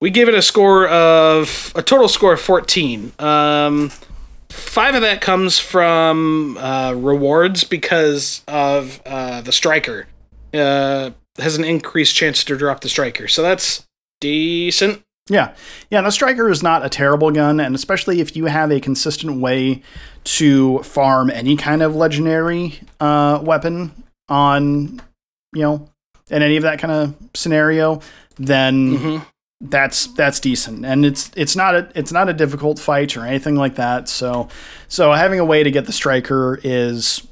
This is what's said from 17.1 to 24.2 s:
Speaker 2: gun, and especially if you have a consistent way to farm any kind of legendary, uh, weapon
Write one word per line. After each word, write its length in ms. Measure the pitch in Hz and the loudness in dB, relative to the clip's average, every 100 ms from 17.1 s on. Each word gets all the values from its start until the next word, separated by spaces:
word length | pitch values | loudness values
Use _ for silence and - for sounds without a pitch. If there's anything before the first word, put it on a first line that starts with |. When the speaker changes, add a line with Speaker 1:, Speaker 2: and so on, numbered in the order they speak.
| 147 156 | 2 2
Speaker 2:
gun, 280 | 151 147 156 | 2 2 2
and 140 | 135 | 0
especially 460 | 135 - - - 175 | -4 -4 -4 -2 -2
if 160 | 151 156 | -2 -4
you 80 | 160 | -2
have 240 | 156 156 | 0 0
a 80 | 139 | 0
consistent 600 | 139 131 - 151 160 131 | -2 -4 -4 -6 -8 -4
way 420 | 127 131 131 131 - - - - | -2 0 -2 -4 -8 -20 -20 -14
to 540 | - - 151 139 131 131 | -6 0 4 4 4 0
farm 480 | - 143 135 131 127 | -2 0 2 2 2
any 260 | 117 123 147 | -2 0 0
kind 260 | 143 151 | 0 0
of 120 | 156 156 | 0 2
legendary, 800 | 165 147 160 160 165 170 175 - - - | 0 0 0 0 -2 -4 -6 -10 -20 -4
uh, 400 | 147 147 147 147 | 0 2 2 0
weapon 500 | 156 151 165 170 170 143 - _ | 0 0 0 -6 -8 -12 -20 _